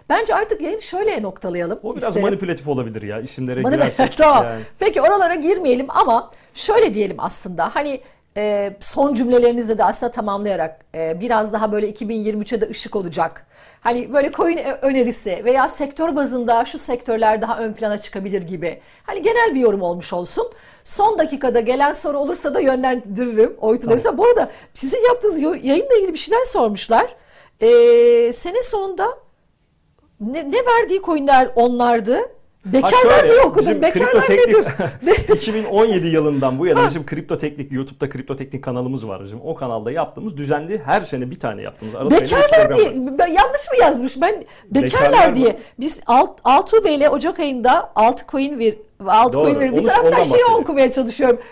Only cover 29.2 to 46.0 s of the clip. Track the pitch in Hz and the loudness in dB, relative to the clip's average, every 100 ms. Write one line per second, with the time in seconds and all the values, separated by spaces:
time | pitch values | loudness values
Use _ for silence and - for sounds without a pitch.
29.2 | _ _ _ _ _ _ _ _ _ - | _ _ _ _ _ _ _ _ _ -12
30.2 | 214 294 285 453 494 466 415 381 370 311 | -8 -6 -4 -2 2 2 2 -2 -2 -2
31.2 | 277 262 247 233 247 240 240 233 208 302 | 4 4 4 2 0 2 0 0 0 -2
32.2 | 494 - _ _ 190 262 381 494 494 - | -2 -10 _ _ -2 0 4 6 6 6
33.2 | 453 466 370 330 - - 339 359 494 480 | 6 6 6 4 2 2 0 2 2 2
34.2 | 523 403 480 415 - - 180 - 285 - | 4 4 6 4 2 -2 -6 -4 -2 0
35.2 | - 427 226 214 214 202 226 190 165 160 | 0 0 0 -4 -2 2 2 2 0 0
36.2 | 151 139 131 131 180 190 - 156 - 143 | 0 0 -2 0 0 2 2 -2 -8 -10
37.2 | - 160 151 147 139 131 135 - 135 135 | -6 -6 -6 -8 -8 -8 -8 -8 -8 -8
38.2 | 135 135 135 135 135 123 127 135 110 95 | -10 -10 -10 -10 -8 -6 -6 -6 -10 -12
39.2 | 98 110 160 165 127 113 110 160 151 - | -14 -14 -12 -8 -6 -6 -6 -6 -6 -8
40.2 | 220 143 143 147 160 214 131 196 175 131 | -12 -8 -4 -4 -4 -6 -2 -2 -2 -8
41.2 | 123 170 117 101 104 - 110 113 135 339 | -8 -8 -10 -8 -12 -14 -12 -4 2 2
42.2 | - 508 587 622 605 494 349 254 254 277 | 4 2 4 6 4 4 2 0 -6 -2
43.2 | 349 339 508 571 679 508 330 247 262 269 | 0 2 2 0 -2 2 2 2 -4 -2
44.2 | 339 415 - - - 262 262 508 571 508 | -2 -2 -10 -20 -4 0 0 2 4 6
45.2 | 339 254 - - - - 285 - | 4 4 2 0 -10 -10 -8 -6